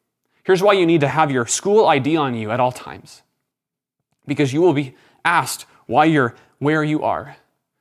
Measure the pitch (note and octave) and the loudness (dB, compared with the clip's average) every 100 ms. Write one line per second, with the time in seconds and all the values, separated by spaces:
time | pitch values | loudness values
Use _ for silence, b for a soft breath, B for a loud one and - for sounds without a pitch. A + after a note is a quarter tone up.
0 | _ _ _ _ - F#3 G3+ G3+ E3+ E3 | _ _ _ _ 0 2 4 4 4 2
1 | C#3 D3 D#3 C3 A#2 - G3 G#3+ G3+ D3 | 2 0 0 0 -2 -4 0 2 4 2
2 | C3+ D#3+ C3+ A#2 G#2+ B2 B2+ - - - | 0 -2 -2 -4 -4 -2 -2 -4 -14 -20
3 | - - _ _ _ _ _ _ _ _ | -20 -20 _ _ _ _ _ _ _ _
4 | _ _ - C#3 C#3 C#3+ F3 C#3+ C3+ - | _ _ -6 -2 -2 2 2 2 -4 -10
5 | b b E3 E3+ C3+ - - b b A#2+ | b b -2 0 -2 -8 -14 b b 2
6 | D#3+ D3+ A#2+ - b b C#3 D#3 D3+ D3+ | 2 2 0 -4 b b -2 -2 -2 -2
7 | A2 D#2+ C#3 - _ _ _ _ | -4 -6 -8 -18 _ _ _ _